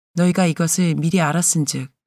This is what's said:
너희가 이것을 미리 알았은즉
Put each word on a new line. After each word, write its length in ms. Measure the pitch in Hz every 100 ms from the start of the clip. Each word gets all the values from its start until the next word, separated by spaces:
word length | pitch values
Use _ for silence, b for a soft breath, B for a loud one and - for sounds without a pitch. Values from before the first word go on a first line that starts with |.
| _
너희가 320 | 170 180 185 180
이것을 500 | 151 165 - 175 147
미리 260 | 160 190
알았은즉 720 | 151 160 175 165 143 139 131 _